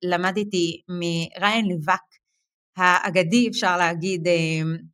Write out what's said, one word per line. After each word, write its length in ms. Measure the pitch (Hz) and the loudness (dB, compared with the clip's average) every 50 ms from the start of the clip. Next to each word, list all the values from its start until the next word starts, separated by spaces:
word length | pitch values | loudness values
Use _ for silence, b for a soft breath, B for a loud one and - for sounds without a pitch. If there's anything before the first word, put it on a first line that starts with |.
| - | -4
למדתי 800 | 180 175 170 180 185 185 208 208 208 202 180 170 165 160 - - - | -2 0 0 0 0 0 -2 -2 -2 0 0 0 -2 -4 -8 -12 -10
מריין 800 | 185 175 170 170 165 165 165 - - - 185 208 220 226 220 | -8 -6 -4 -2 -2 -2 -4 -6 -6 -4 -2 0 0 0 0
לבק, 340 | 196 180 160 147 180 185 196 - _ _ _ _ _ _ _ _ _ _ _ _ _ _ | 0 -2 -2 -2 -2 -2 -2 -2 _ _ _ _ _ _ _ _ _ _ _ _ _ _
האגדי, 720 | 190 185 180 180 - - 202 165 185 180 165 202 247 247 233 | 0 2 4 4 2 0 0 2 2 2 4 4 2 2 2
אפשר 280 | - - 220 185 180 | 0 -2 0 0 2
להגיד, 500 | 180 175 165 175 170 165 190 190 175 160 | 2 2 0 0 -2 -2 -2 -2 -2 0
אה, 60 | 175 175 165 165 160 160 160 160 160 165 165 - - | 2 2 2 2 0 0 0 -2 -2 -4 -6 -8 -14